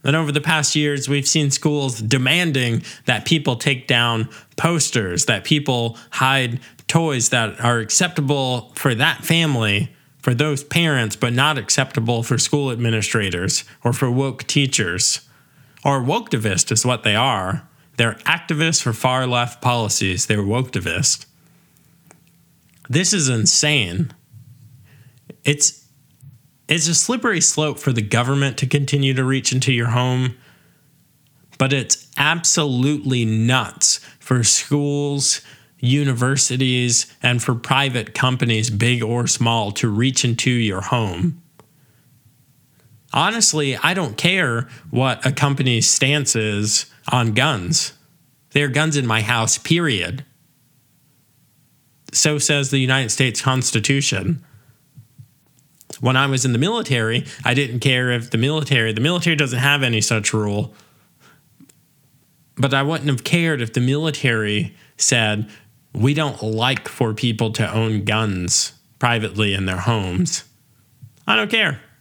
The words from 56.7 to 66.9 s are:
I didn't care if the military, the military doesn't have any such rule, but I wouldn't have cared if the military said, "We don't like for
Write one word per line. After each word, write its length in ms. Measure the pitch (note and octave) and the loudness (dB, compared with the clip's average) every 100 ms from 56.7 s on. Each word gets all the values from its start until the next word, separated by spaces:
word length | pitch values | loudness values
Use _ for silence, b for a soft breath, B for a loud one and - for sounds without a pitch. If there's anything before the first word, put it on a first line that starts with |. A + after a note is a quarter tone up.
| A#3 - B2+ A2 A#2+ B B A#2+ | -2 -2 0 0 -2 B B 0
I 80 | |
didn't 260 | B2 C#3 A#2+ | 0 0 -2
care 300 | C3+ B2+ B2+ | 0 0 0
if 200 | A#2+ A2+ | -2 -2
the 60 | A2 | 0
military, 560 | C3 D#3 C#3 C3 A2+ | 0 0 0 2 2
the 80 | G#2+ | 0
military 360 | C#3 F3 E3+ D3+ | 0 0 0 0
doesn't 220 | C#3 B2 | 0 0
have 240 | C#3 C#3+ | 0 2
any 200 | C3 A2+ | 0 0
such 320 | - A2+ G#2 | 0 0 0
rule, 400 | A2 G#2 G#2 - b b b b b b b _ _ - _ _ _ _ _ _ _ _ - | -2 0 -2 -4 b b b b b b b _ _ -20 _ _ _ _ _ _ _ _ -2
but 180 | B2+ | 0
I 80 | C3+ | 2
wouldn't 260 | C#3+ D#3+ D3 | 0 0 -2
have 160 | B2+ | -2
cared 380 | - E3+ E3 C#3+ | 0 0 0 -2
if 100 | A2+ | -2
the 80 | B2 | 0
military 960 | B2 C#3+ D#3+ C#3+ C3 A2+ G#2 G#2+ - b b b | 0 0 -2 -2 0 0 0 -2 -2 b b b
said, 500 | - A#2+ A2 G#2+ G#2+ B B _ _ | 0 2 2 -2 -6 B B _ _
"We 180 | - B2 | 0 0
don't 300 | D3 D3+ - | 2 -2 -4
like 460 | A2 A2 B2 C3 | -6 0 0 -2
for 260 | - | -6